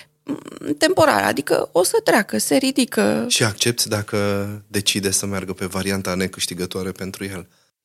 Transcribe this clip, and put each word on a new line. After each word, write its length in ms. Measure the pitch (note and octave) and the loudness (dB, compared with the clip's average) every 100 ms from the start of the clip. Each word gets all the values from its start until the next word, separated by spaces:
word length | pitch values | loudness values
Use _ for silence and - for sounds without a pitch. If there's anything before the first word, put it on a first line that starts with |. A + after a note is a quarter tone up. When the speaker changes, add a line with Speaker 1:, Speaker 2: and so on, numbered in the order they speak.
| - _ | -14 _
Speaker 1:
mm, 500 | - - - - - - | -10 -8 -10 -8 -4 2
temporar, 440 | D#4+ F#4 D#4 G#2 | 2 4 4 4
adică 460 | G2 B3+ - - - | 2 0 0 0 2
o 100 | - | 2
să 180 | F#4 A4+ | 2 2
treacă, 340 | - C4+ G3+ G#3+ | 4 2 2 -2
se 180 | - C#4 | 2 2
ridică. 680 | C4 C4+ A#3+ - G#3 A3 A#3 | 2 2 0 2 2 2 0
Speaker 2:
Și 140 | - | 2
accepți 460 | A2+ G2+ A#2+ A#2+ - | 2 0 0 0 0
dacă 600 | G#2+ G2+ G#2+ G2+ G2+ G2+ G#2 - | -2 -2 -2 0 0 -4 -8 -6
decide 440 | G2+ - G#2+ G2 | -4 0 0 0
să 160 | F#2+ G2 | 0 -2
meargă 260 | G2 F#2 | -4 -6
pe 140 | F#2 F#2 | -6 -4
varianta 480 | F#2+ F#2+ G2 F#2 | -4 -2 -2 -2
necâștigătoare 760 | F2+ F#2 - - F2 F2+ G2 F#2 | -2 -2 -2 -6 -4 -6 -4 -6
pentru 340 | F2+ F#2+ - | -6 -8 -8
el? 240 | F#2+ F#2 E2 _ _ _ | -8 -10 -14 _ _ _